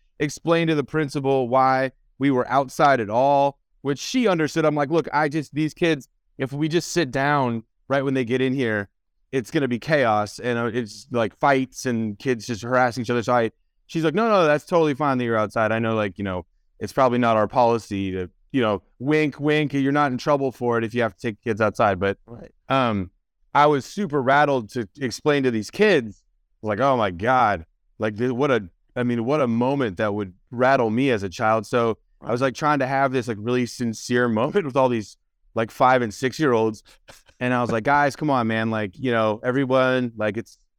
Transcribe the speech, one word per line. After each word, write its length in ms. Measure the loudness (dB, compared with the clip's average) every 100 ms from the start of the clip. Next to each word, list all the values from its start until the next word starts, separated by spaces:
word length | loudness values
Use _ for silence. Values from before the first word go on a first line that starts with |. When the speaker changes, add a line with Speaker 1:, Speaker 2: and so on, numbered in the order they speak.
| _ -6
Speaker 1:
explain 480 | -6 -4 0 2 2
to 60 |
the 100 | 0
principal 640 | 0 -4 -2 -2 0 0 2
why 440 | 2 4 2 -2 -6 _ -2
we 120 | 2
were 160 | 2 2
outside 520 | 0 0 2 4 4
at 80 | 0
all, 480 | 0 2 4 2 -2 _ _
which 160 | -6 -6
she 280 | -4 0 0
understood. 360 | 2 0 0
I'm 100 | 0
like, 160 | 0 0
"Look, 180 | 0 0
I 160 | 0 0
just, 260 | -2 -6
these 180 | -4 -4
kids, 340 | 0 0 0 -4 _ _ -8
if 140 | -8
we 160 | -4 -2
just 240 | -2 -2
sit 180 | -2 -2
down 520 | -2 0 0 0 -2 -8 _ -4
right 140 | -2
when 100 | 0
they 100 | -2
get 160 | 0 0
in 100 | 0
here, 360 | 0 0 -2 -4 _ _ _ _
it's 180 | -6 -4
gonna 180 | -2 -2
be 100 | -2
chaos. 600 | 0 2 2 2 -2 -6
And, 200 | -6 -4
uh, 120 | -4
it's, 340 | -4 -8 -12 -6
like, 240 | -4 -4 0
fights 480 | 2 2 0 -6 -4
and 320 | -2 -4 -4
kids 280 | -4 -4 -4
just 160 | -8
harassing 400 | -2 0 0 0
each 80 | -2
other." 120 | -2
So 100 | 0
I, 160 | 0 0 -4 _ _ _
she's 180 | -2
like, 100 | 0
"No, 140 | 0 2
no, 160 | 2
that's 220 | 2 0 0
totally 280 | 2 2
fine 220 | 2 0 0
that 60 |
you're 120 | 0 0
outside. 340 | 0 0 0
I 60 | 0
know, 160 | 0
like, 240 | 0 -2 -4
you 60 |
know, 200 | -6 -6 -8 _ _ _
it's 140 | -6
probably 260 | 0 2 2
not 180 | 2 2
our 100 | 2
policy 640 | 2 2 2 -2 -6 -4
to, 160 | -6 -8 -12 _
you 80 | 0
know, 220 | 0 0 -6 _
wink, 420 | -2 0 0 -2
wink, 320 | 0 0 0
you're 200 | -2 0
not 200 | 2 0
in 60 | -2
trouble 340 | 0 0 0
for 240 | -4 -2 0
it 80 |
if 80 | 0
you 60 | -2
have 120 | -2 -4
to 40 |
take 200 | -8 -6
kids 180 | -4 0
outside." 380 | 0 2 2 2
But, 180 | -2 -4 -10
Speaker 2:
Right. 260 | -20 -20 _ -2
Speaker 1:
um, 420 | 0 2 0 -4 -12 _ _ _
I 120 | 2 4
was 180 | 2 -2
super 340 | -8 -4 -2
rattled 460 | 2 4 4 0 -4
to 140 | -8 -8 -8
explain 420 | -8 -2 0 2
to 60 | 2
these 200 | -2 -4
kids, 520 | 0 2 2 0 -10 _ _ _ _
like, 180 | -6 0
"Oh 160 | 2 2
my 140 | 0
God, 540 | -2 0 2 2 0 -6 _ _ -6
like, 180 | -6 -2
th-, 160 | -2
what 180 | 0 0
a, 180 | 0 -2 -12 _
I 80 | -4
mean, 220 | -2 -2 0
what 140 | 0
a 40 | 0
moment 500 | 0 0 0 -2 -2
that 140 | -2
would 200 | -2 -6 -12 _
rattle 380 | 0 2 4 2
me 200 | 2 0
as 120 | 0
a 60 | -2
child." 360 | -2 0 0 0
So 300 | 0 0 -2 _ _
I 120 | -6
was, 100 | -2
like, 120 | -2
trying 260 | 0 0 0
to 60 | 0
have 260 | 0 0
this, 160 | 0 -4
like, 100 | -6
really 240 | -2 -2
sincere 640 | -2 -4 -6 -6 -2 0 2
<laughs> 120 | 0
moment 260 | 0 0 0
with 100 | 2
all 140 | 2
these, 260 | 0 -4 -14 _ _ _
like, 160 | -4 -4
five 320 | 2 4 4
and 100 | 0
six-year-olds. 720 | -4 -6 0 0 2 0 -4 -14 -20 -20 -20 _ _
And 140 | -2
I 80 | 0
was 80 | 0
like, 120 | 0
"Guys, 300 | 2 2 2
come 140 | 0 0
on, 180 | 0 0
man. 240 | 0 -2
Like, 280 | -2 -4 -4
you 120 | -2
know, 300 | 2 2 0
everyone, 680 | -2 -2 2 2 2 0 -2 -2
like, 200 | -4 -4
it's, 220 | -8 _ _